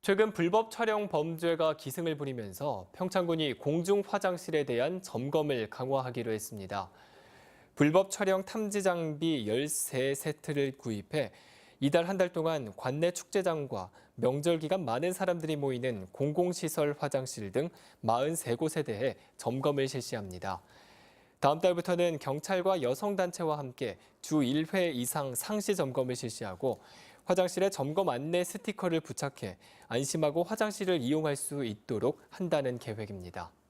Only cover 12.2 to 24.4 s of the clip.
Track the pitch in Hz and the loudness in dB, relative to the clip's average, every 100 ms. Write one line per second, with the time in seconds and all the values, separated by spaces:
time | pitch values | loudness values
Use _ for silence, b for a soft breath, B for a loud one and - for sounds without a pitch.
12.2 | 180 170 160 156 117 95 131 143 170 175 | 2 2 0 -2 -4 -6 -4 2 0 0
13.2 | - 202 185 160 139 110 92 B B - | -2 0 2 0 -2 -6 -8 B B 0
14.2 | 123 139 151 170 156 190 143 117 175 180 | 2 2 2 2 2 -2 0 0 0 0
15.2 | 185 175 156 151 139 123 127 110 92 - | 0 0 0 -2 0 0 -2 -4 -8 -2
16.2 | 143 151 180 175 160 - 147 143 143 135 | 0 2 2 0 -4 0 0 0 -2 -2
17.2 | 131 - 101 107 165 B B B 113 117 | -4 -8 -2 0 -2 B B B 2 2
18.2 | 143 165 - 120 160 160 147 104 131 - | 2 0 -2 0 0 -2 -4 -2 -2 -2
19.2 | B _ - 127 147 143 135 135 - 120 | B _ -4 0 0 2 0 -2 -6 -6
20.2 | 101 90 98 90 - B B B B B | -8 -8 -6 -6 -10 B B B B B
21.2 | B B 143 156 180 175 170 175 175 156 | B B 2 6 4 4 0 2 2 2
22.2 | - 143 - 190 180 190 123 135 208 196 | -2 -4 -2 0 2 2 2 0 -2 0
23.2 | 180 - 165 151 139 123 123 90 b b | -2 -2 -2 -2 -4 -6 -6 -6 b b
24.2 | - 156 | 0 2